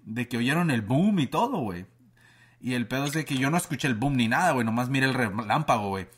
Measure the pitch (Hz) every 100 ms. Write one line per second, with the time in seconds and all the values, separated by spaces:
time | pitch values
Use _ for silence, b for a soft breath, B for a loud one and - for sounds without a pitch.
0 | - 113 120 117 120 156 170 120 101 135
1 | 202 196 127 156 240 233 110 87 98 _
2 | _ _ b b b b 120 123 113 131
3 | 143 156 147 135 135 170 - 135 147 110
4 | 131 131 113 131 175 131 113 117 123 135
5 | 131 127 113 101 107 131 151 120 101 98
6 | 90